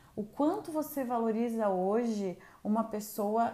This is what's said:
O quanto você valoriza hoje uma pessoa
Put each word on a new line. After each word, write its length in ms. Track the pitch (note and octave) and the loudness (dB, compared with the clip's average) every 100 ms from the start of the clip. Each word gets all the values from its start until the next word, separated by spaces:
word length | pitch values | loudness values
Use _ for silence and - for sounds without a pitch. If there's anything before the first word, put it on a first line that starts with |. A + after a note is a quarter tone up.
| - - | -16 -10
O 80 | |
quanto 480 | G#3 - D4 G#4 F4 | -8 0 2 2 -4
você 320 | D#4 D4+ C#4 | -4 -4 -4
valoriza 640 | A#3+ A#3+ A3+ A3 A#3+ A3+ G#3 | -2 0 0 2 0 2 2
hoje 680 | F#3 F#3 A3 A#3 G#3 G3 F3 - - | 2 2 2 2 0 -2 -4 -12 -10
uma 200 | - A3 | 0 0
pessoa 680 | A3 G#3+ G#3 - G3+ A3 A#3 | 0 -4 -8 -4 0 2 0